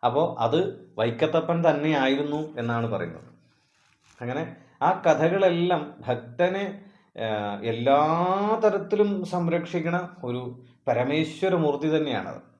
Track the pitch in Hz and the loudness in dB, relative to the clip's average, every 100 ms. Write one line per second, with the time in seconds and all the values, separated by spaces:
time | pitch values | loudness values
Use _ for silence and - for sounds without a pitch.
0 | 120 127 170 170 117 147 190 - - - | 2 2 0 0 0 2 -2 -6 -16 -2
1 | 117 117 156 165 160 170 165 147 151 147 | -2 0 0 2 0 2 2 2 2 2
2 | 131 139 147 147 151 127 117 117 117 98 | 2 2 0 -4 -6 -6 -2 -2 -2 -4
3 | 85 80 - - _ _ _ _ _ _ | -6 -10 -20 -20 _ _ _ _ _ _
4 | _ - 123 135 160 - - _ 151 185 | _ -12 -8 -6 -8 -12 -20 _ 0 2
5 | 170 139 165 190 190 170 175 170 147 - | 2 4 2 4 2 2 2 0 -2 -12
6 | - 120 - - 180 190 196 202 - _ | -4 -4 -4 0 0 0 -6 -8 -18 _
7 | _ - 113 107 104 101 113 110 120 143 | _ -8 -4 -2 -4 -4 -4 -2 4 4
8 | 151 165 180 190 208 220 214 196 - 208 | 4 2 0 0 0 2 2 2 -2 2
9 | 208 190 175 180 170 165 165 175 170 180 | 2 0 -2 -2 0 0 -2 -4 -2 -2
10 | 175 - 123 123 123 123 - _ - 117 | -4 -10 -6 -6 -8 -12 -20 _ -2 0
11 | 127 151 156 - 190 180 151 139 156 156 | 2 0 -2 0 0 2 2 0 0 0
12 | 147 113 85 67 - _ | 0 -4 -6 -12 -18 _